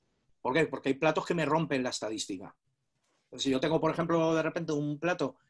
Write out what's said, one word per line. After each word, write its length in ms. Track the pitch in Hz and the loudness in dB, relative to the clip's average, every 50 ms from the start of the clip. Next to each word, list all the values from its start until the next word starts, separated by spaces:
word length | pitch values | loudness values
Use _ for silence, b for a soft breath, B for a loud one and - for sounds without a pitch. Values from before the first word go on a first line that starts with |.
| _ _ _ _ _ _ _ _ | _ _ _ _ _ _ _ _
¿Por 120 | _ 120 127 | _ 0 2
qué? 140 | 160 156 - | 2 2 2
Porque 220 | - 123 - 139 | 0 -4 -2 -2
hay 60 | 135 | -2
platos 300 | 135 160 156 156 - - | 2 2 2 2 2 0
que 80 | - 185 | 0 0
me 120 | 170 156 | 0 2
rompen 360 | 139 151 165 165 135 143 131 | 2 2 0 0 0 0 -2
la 80 | 127 123 | -2 -2
estadística. 680 | - - - 107 110 110 - - 104 90 95 87 - _ _ _ _ _ _ _ _ _ _ _ _ _ _ _ - | -4 -4 -6 -6 -6 -6 -6 -6 -8 -10 -10 -14 -18 _ _ _ _ _ _ _ _ _ _ _ _ _ _ _ -10
Si 140 | 127 127 139 | -4 0 0
yo 100 | 131 131 | 2 2
tengo, 220 | 147 156 - 131 | 2 2 2 2
por 100 | 131 160 | 2 2
ejemplo, 440 | 151 - 165 165 170 165 160 160 165 | 0 0 0 2 2 4 4 4 4
de 80 | 160 156 | 2 0
repente 300 | 160 160 175 170 160 156 | 0 -2 -4 -4 -2 -2
un 260 | 147 147 147 147 143 | -2 -2 -2 -4 -2
plato 380 | 165 170 180 175 151 131 - - _ _ | -2 -2 0 0 -2 -4 -4 -8 _ _